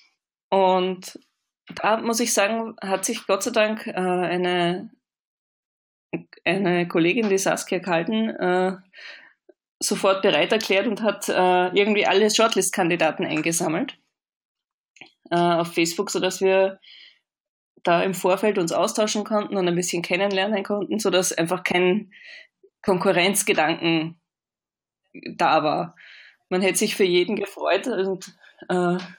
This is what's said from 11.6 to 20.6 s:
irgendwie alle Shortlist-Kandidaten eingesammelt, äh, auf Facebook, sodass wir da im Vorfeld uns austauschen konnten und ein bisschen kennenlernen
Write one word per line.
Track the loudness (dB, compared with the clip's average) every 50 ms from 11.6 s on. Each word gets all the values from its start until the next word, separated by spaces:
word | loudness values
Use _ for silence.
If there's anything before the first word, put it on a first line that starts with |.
| 2 2 2 2
irgendwie | 2 4 2 2 2
alle | 2 4 4 4 4
Shortlist-Kandidaten | 4 4 2 2 2 0 -2 0 0 0 0 0 2 2 2 0 0 -2 -4
eingesammelt, | -4 -2 -2 -2 -2 -2 -2 -2 -2 -2 -2 -4 -6 -8 _ _ _ _ _ _ _ _ _ _ _ _ _ _ _ _ _ _ _ _ _ -20 -20 _ _ _ -4
äh, | 0
auf | 0 2 2 2 0 0 -2 0
Facebook, | 0 0 0 0 -4 -6 -4
sodass | -4 -2 -2 -2 -2 0
wir | 0 2 4 4 4 2 0 -6 _ -20 -20 -20 -20 -20 _ _ _ _ _ _ _ _ _ _ _ _ _ _ _
da | 2 2 2
im | 2 0 -2
Vorfeld | 0 0 0 0 2 2 0 0 0
uns | 0 0
austauschen | 0 0 0 0 0 0 0 0 0 -4 -4
konnten | -2 -2 -2 -2 -2 -2 0
und | 0 2
ein | 0
bisschen | 0 -2 -2 -4 -6
kennenlernen | -4 -2 -2 0 0 0 0 0 -2 0 -2 -4